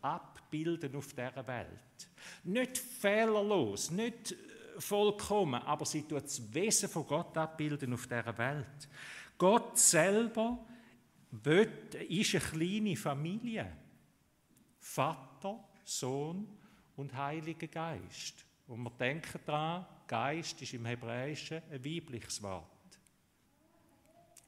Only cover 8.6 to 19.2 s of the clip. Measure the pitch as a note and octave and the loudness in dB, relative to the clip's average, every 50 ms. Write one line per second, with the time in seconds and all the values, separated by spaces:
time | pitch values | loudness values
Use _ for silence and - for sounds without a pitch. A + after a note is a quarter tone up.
8.6 | - - - - - - - - - - - - - - - - F3+ F#3 G#3+ A#3+ | -4 -8 -10 -16 -18 -18 -16 -16 -14 -14 -14 -14 -16 -14 0 6 8 8 8 8
9.6 | A#3+ - - - - - - D#3+ D#3+ F#3+ G3+ A3 A#3 A3 A3+ A3 A3 A#3 B3 A#3+ | 4 2 4 6 6 8 8 8 8 8 6 6 4 4 2 0 0 2 0 -4
10.6 | - - - - - - - - _ _ _ _ - _ - A2 G#2+ C#3+ D#3 F#3 | -6 -12 -18 -20 -20 -20 -20 -20 _ _ _ _ -18 _ -14 -2 4 6 8 8
11.6 | A3 - - - - - - - - - - F3+ A3 - - E3 - - - D#3+ | 8 6 2 -4 -12 -12 -10 -10 -6 -2 2 2 4 4 4 2 2 0 0 0
12.6 | E3 F3+ G3 A3 G#3+ G#3 E3 - - D#3+ C#3 C#3 D3 E3 F#3+ A3 A#3 A#3+ A3 G3+ | 0 0 2 2 2 2 0 0 0 -2 -2 0 -2 -2 -2 -4 -4 -4 -4 -4
13.6 | A#2+ F#2 D#2+ D2+ - - - - - _ _ _ _ _ _ _ _ _ _ _ | -4 -6 -8 -12 -18 -20 -20 -20 -20 _ _ _ _ _ _ _ _ _ _ _
14.6 | _ _ _ _ - - - - C3 D3+ D#3+ D3 - - - - - G3 G#3 A#3 | _ _ _ _ -16 -6 -2 0 0 0 0 -4 -10 -18 -16 -10 -8 -8 -8 -8
15.6 | - - - - _ - - - - B2+ C3 C#3 D3 D#3 E3+ F#3+ G#3+ G#3+ - - | -12 -20 -20 -20 _ -8 -6 -4 -2 -2 -2 -2 -2 -4 -4 -6 -8 -10 -14 -18
16.6 | - - - - _ _ _ - C#3 C#3 B2 C3 C#3 C#3 D3+ D#3+ D#3 D#3+ D#3+ D#3+ | -20 -20 -20 -20 _ _ _ -10 -10 -8 -6 -6 -4 -4 -4 -6 -6 -8 -8 -8
17.6 | E3+ D#3+ - E3 D#3+ E3 D#3 F#2+ F#2+ F2 - - - - - - - _ _ _ | -10 -8 -6 -6 -6 -4 -6 -8 -10 -12 -14 -12 -12 -12 -12 -14 -20 _ _ _
18.6 | _ - B2 A2+ B2 A#2 A#2 - C3 B2 C#3+ E3 | _ -14 -10 -8 -8 -8 -4 -2 0 0 0 -2